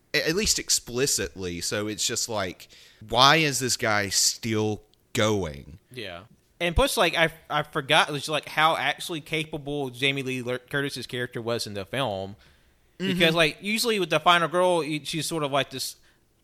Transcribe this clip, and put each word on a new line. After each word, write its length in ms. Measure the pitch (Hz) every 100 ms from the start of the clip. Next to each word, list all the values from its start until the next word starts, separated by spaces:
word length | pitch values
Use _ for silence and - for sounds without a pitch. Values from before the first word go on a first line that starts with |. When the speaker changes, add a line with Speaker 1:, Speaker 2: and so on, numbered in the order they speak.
| _
Speaker 1:
a-, 140 | 151 156
at 60 |
least 240 | 185 208 -
explicitly. 1000 | - - - 120 143 - 95 92 90 87
So 260 | - 110 107
it's 180 | 104 -
just 220 | 113 -
like, 400 | 104 92 - - - - - 107
why 280 | 113 135 160
is 220 | 151 123
this 180 | 127 -
guy 320 | 113 104 98
still 760 | - - - 117 107 107 104 _ _ _
going? 680 | - 107 104 80 69 69 82 _
Speaker 2:
Yeah. 280 | 123 98 87 107 _ _ -
And 160 | 175 160
plus, 200 | - 233
like, 180 | 175 151
I, 140 | 165 - -
I 140 | 147
forgot, 460 | - 156 131 156 151
just, 160 | 143 156
like, 200 | 147 -
how 280 | 151 160 151
actually 460 | 135 - - 160
capable 640 | - 160 156 156 139 147 131
Jamie 320 | 123 139 139
Lee 200 | 131 127
Ler-, 160 | 120 127
Curtis's 480 | - 143 139 131 -
character 340 | 123 120 123
was 260 | 113 117 110
in 60 |
the 120 | 101 95
film. 500 | 123 123 95 98 104 - _ _ _ _ -
Because, 300 | 190 180 165
Speaker 1:
Mm-hmm. 80 | 165
Speaker 2:
like, 220 | 156 -
usually 360 | 202 220 247 214
with 120 | 170
the 100 | 156
final 260 | 175 175 160
girl, 300 | 180 180 170
y-, 220 | 147 151
she's 220 | - 160 -
sort 160 | 165
of, 80 | 143
like, 180 | 139 131
this 260 | 131 - - _ _ _ _